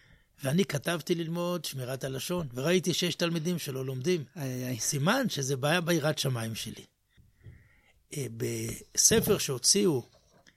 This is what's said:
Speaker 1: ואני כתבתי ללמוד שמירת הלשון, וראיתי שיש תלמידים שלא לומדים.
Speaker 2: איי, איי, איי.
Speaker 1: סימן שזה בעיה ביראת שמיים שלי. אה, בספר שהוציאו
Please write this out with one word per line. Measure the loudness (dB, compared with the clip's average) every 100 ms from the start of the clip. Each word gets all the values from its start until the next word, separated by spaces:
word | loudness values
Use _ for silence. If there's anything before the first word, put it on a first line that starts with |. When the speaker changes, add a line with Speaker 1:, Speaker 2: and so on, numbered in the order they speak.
| -20 -20 _ -8
Speaker 1:
ואני | 0 2
כתבתי | 2 0 -2 -2 0
ללמוד | -2 0 -2 -2 -2
שמירת | -4 -6 -6 -4
הלשון, | -6 -6 -4 -4 -4
וראיתי | -2 2 2 2
שיש | 0 -2
תלמידים | 0 -2 0 -2 -2
שלא | -4 -6
לומדים. | -4 -2 0 0 -2 -8
Speaker 2:
איי, | -6
איי, | -4 -4
איי. | -4
Speaker 1:
סימן | -2 0 2 2 0
שזה | -2 -2 0
בעיה | 2 2
ביראת | 2 2 2 0
שמיים | -2 -2 -4
שלי. | -6 -10 -12 -18 _ _ _ _ _ -20 -20 -20 _ _ _ _ -8
אה, | -8 -6
בספר | -4 -4 -6 -8 -4 2 6 6 6 2
שהוציאו | 2 2 4 6 6 4 -2 _ _ _ -20